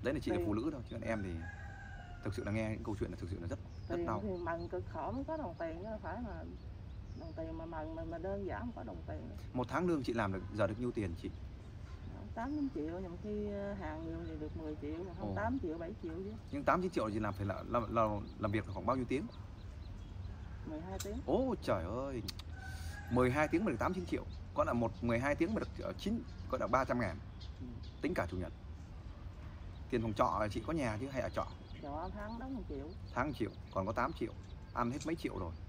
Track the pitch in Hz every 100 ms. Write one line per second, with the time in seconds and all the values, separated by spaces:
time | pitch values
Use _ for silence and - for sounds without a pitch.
0 | 110 151 - 170 - 104 143 147 110 117
1 | 101 110 98 82 82 - - - - -
2 | - - - 98 101 107 110 98 - 104
3 | - - 92 90 - 285 - - - 339
4 | 339 214 208 185 175 170 175 185 190 165
5 | 151 233 277 311 277 170 165 160 208 214
6 | 170 190 233 - - - - - - -
7 | - - 330 330 330 330 330 320 311 165
8 | - 170 185 202 190 - 240 - - 92
9 | - 156 - - - 127 123 135 180 160
10 | 123 117 101 95 90 104 101 104 123 117
11 | 98 85 - - - - - - - -
12 | - - - - 247 302 277 285 - 180
13 | 185 175 208 208 208 202 202 202 156 156
14 | 165 165 165 151 151 160 156 151 143 160
15 | 190 - 196 190 214 262 320 160 170 214
16 | 170 160 196 220 - 139 143 160 180 165
17 | 110 107 107 95 101 92 87 120 110 117
18 | 110 104 - - 107 107 - 95 90 131
19 | 120 131 220 - - - - - - -
20 | - - - - - - - 156 180 196
21 | 202 220 - 170 262 214 - 104 82 117
22 | 139 131 - - - - - - - -
23 | - 120 127 135 151 165 214 117 127 185
24 | 175 131 - - - - 147 120 113 -
25 | 117 117 135 147 170 233 - - - -
26 | 202 226 - - - 127 110 127 131 123
27 | 104 82 - - - - 123 120 - -
28 | 147 175 87 92 85 - - - - -
29 | - - - - - - - - - 123
30 | 113 104 123 90 107 120 113 160 123 107
31 | 135 131 - - - - - - 143 147
32 | 180 196 208 233 262 262 - 143 147 185
33 | - - 143 127 107 - - - 95 113
34 | 127 165 113 - - - - - 120 127
35 | 311 - - 95 87 82